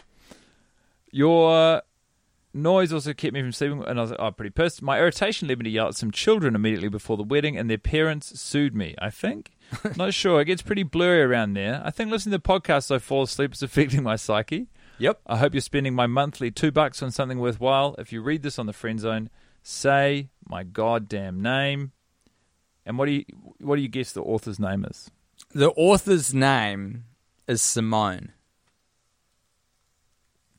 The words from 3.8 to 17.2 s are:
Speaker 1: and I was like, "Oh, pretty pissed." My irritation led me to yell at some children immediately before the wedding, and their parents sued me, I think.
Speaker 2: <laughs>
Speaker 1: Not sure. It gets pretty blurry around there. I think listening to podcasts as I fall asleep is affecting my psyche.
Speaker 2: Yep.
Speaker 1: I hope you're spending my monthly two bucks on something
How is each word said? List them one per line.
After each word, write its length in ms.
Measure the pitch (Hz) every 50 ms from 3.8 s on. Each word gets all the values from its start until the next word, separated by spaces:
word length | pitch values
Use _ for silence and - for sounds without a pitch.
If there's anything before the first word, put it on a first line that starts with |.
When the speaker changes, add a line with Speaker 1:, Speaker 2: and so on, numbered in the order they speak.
| -
Speaker 1:
and 140 | - 123 120
I 40 |
was 80 | 117 113
like, 100 | 117 -
"Oh, 100 | 110 107
pretty 200 | - - 110 101
pissed." 300 | - - 165 175 - -
My 180 | 135 139 135 113
irritation 500 | 165 175 - - 196 214 226 - 180 143
led 100 | 127 120
me 60 | 117
to 60 | 113
yell 180 | 110 110 110 78
at 80 | 104
some 140 | - 127 110
children 440 | - - - 214 220 214 165 131 113
immediately 340 | 104 107 110 110 87 90 107
before 280 | 101 107 - - 113 101
the 40 |
wedding, 340 | 104 107 139 147 147 151 143 95
and 100 | 117 113
their 80 | 110 104
parents 640 | - - 151 156 160 160 156 151 - - - -
sued 340 | - - - 147 147 139 113
me, 200 | 107 95 78 - -
I 120 | 92 107
think. 400 | - - - - 285 320 - - _ _ _ - -
Speaker 2:
<laughs> 220 | - - 214 139
Speaker 1:
Not 180 | 156 185 196 190
sure. 260 | - - 190 170 147
It 60 | 147
gets 160 | 160 185 175
pretty 200 | - - 208 202 190
blurry 360 | 143 - 165 175 180 180 165
around 340 | 143 127 123 117 110 104 98
there. 280 | 98 98 107 127 147 170
I 60 | 160
think 200 | - - 226 214
listening 220 | 226 214 196 214
to 60 | 196 175
podcasts 480 | - - 185 190 - - 156 139 -
as 60 | -
I 60 | 139 123
fall 240 | - - 139 135 135
asleep 280 | 123 - - 139 135 -
is 80 | -
affecting 400 | 139 127 - 143 151 135 120 147
my 140 | 131 110 110
psyche. 520 | 110 - - 107 104 110 - 151 185 254 - - - - - - -
Speaker 2:
Yep. 220 | 117 - - - -
Speaker 1:
I 100 | - 117 110
hope 140 | 135 147
you're 80 | - 135
spending 340 | - - - 143 135 135 127
my 120 | 123 123
monthly 440 | 120 120 135 143 143 - - 127 117
two 200 | 107 - - 156
bucks 320 | 127 156 151 131 - -
on 80 | 143 127
something 280 | - -